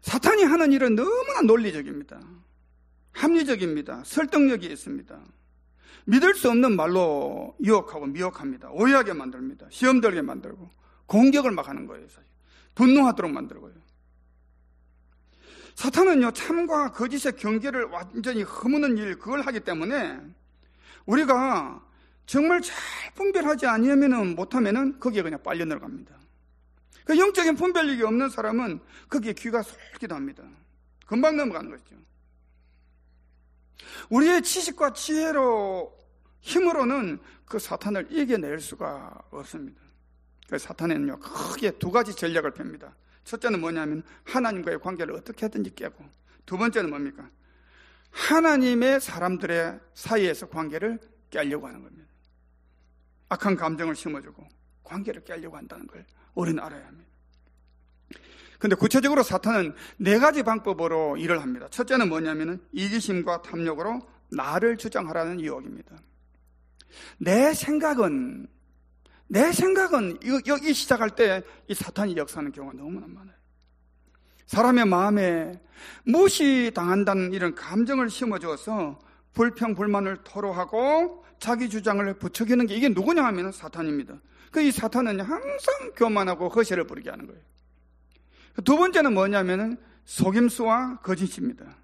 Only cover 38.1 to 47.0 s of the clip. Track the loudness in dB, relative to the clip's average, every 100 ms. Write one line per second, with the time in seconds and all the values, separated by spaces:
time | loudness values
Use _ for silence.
38.1 | -4 -2 -2 -4 -8 -12 -10 -10 -10 -16
39.1 | -20 -20 -18 -16 -16 -16 -20 _ _ _
40.1 | _ _ _ _ -10 -10 -8 -4 -2 -4
41.1 | -8 -14 -10 -10 -4 -6 -4 0 0 0
42.1 | -4 -2 -2 -4 -8 -14 -14 -20 _ _
43.1 | _ -16 -6 -4 -2 -4 -6 -6 -8 -12
44.1 | -20 -6 -2 -2 -4 -6 -6 -8 -8 -8
45.1 | -10 -14 -8 -8 -6 -8 -8 -14 -14 -20
46.1 | _ _ _ -12 -4 -2 -2 -4 -6